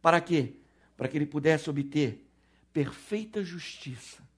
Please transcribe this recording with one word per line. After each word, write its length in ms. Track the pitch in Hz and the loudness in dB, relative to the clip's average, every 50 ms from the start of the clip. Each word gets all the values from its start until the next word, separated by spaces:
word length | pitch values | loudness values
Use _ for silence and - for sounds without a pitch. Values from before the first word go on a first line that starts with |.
Para 200 | - 165 165 175 | 6 6 6 6
quê? 320 | 170 - 175 151 127 117 - - _ _ _ _ _ _ _ | 4 4 2 2 2 0 -6 -16 _ _ _ _ _ _ _
Para 140 | - - 127 | -8 -6 -4
que 80 | - | -2
ele 80 | 151 147 | -2 -4
pudesse 440 | 147 - 151 139 160 160 151 156 160 | -2 -2 0 4 4 4 4 0 -4
obter 560 | 147 143 139 139 - 151 143 120 107 - - _ _ _ _ _ _ _ _ _ | -4 -4 -4 -2 0 0 0 0 -2 -6 -16 _ _ _ _ _ _ _ _ _
perfeita 720 | _ 156 139 135 - - - - 214 214 220 220 - 214 196 | _ -2 -2 -2 -4 -12 -10 -6 -6 -6 -6 -6 -6 -6 -6
justiça 800 | 170 170 175 - - - - - 139 127 110 - - - - - - _ | -6 -8 -12 -12 -12 -14 -14 -12 -14 -14 -14 -16 -20 -20 -20 -20 -20 _